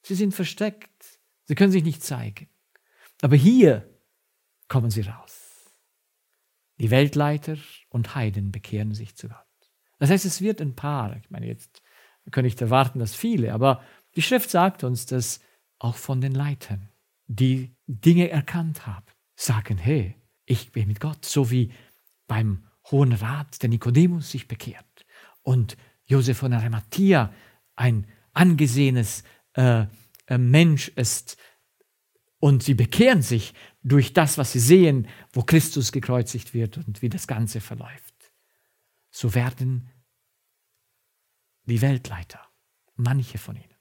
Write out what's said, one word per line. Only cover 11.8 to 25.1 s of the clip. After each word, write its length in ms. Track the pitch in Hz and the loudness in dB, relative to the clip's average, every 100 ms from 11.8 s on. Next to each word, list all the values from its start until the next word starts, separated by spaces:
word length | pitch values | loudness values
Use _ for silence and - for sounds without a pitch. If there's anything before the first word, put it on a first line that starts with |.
| _ _ _ _ - | _ _ _ _ -8
könnte 160 | - 127 | -2 -2
ich 120 | - | -2
erwarten, 400 | 113 131 127 131 | 0 2 0 -4
dass 160 | 113 | -8
viele, 380 | - 233 208 117 | -6 -4 -2 -2
aber 300 | 113 135 123 - _ _ | 0 0 0 -8 _ _
die 60 | - | -6
Schrift 280 | - 254 - | -2 -2 0
sagt 340 | 175 185 185 | 0 0 0
uns, 220 | 127 120 | -6 -6
dass 340 | - 127 120 - _ _ _ _ | -4 -6 -4 -10 _ _ _ _
auch 180 | 120 | -8
von 240 | 117 - 131 | -8 -6 -4
den 140 | 135 | -4
Leitern, 560 | 135 143 143 - 98 101 _ _ _ - | -4 -6 -8 -10 -12 -12 _ _ _ -14
die 480 | 110 131 131 131 _ | 0 0 0 -6 _
Dinge 440 | - 117 165 170 175 | -14 0 4 4 2
erkannt 580 | 156 143 175 165 147 - | -2 -4 -6 -6 -8 -12
haben, 180 | 92 _ _ _ | -14 _ _ _
sagen, 420 | - - 110 - 98 | -10 -4 -2 -2 -4
„Hey, 380 | 92 151 95 - _ _ | 0 -2 -4 -10 _ _
ich 260 | _ 123 - | _ -4 -4
bin 160 | 117 104 | -4 -4
mit 120 | 104 | -4
Gott“, 240 | 151 151 | -6 -8
so 260 | - 147 123 | -4 -2 0
wie 200 | 127 110 - _ _ _ _ - | 0 -2 -6 _ _ _ _ -6
beim 380 | 110 110 95 _ _ - | -2 -2 -4 _ _ -2
Hohen 220 | 139 131 | 2 2
Rat 480 | 113 110 143 147 - | 2 -4 -8 -12 -6
der 80 | 120 | -4
Nikodemus 600 | 117 123 127 180 175 139 | -2 2 4 4 0 -8
sich 160 | 131 - | -12 -12
bekehrt 580 | 113 - - _ _ _ | -14 -14 -18 _ _ _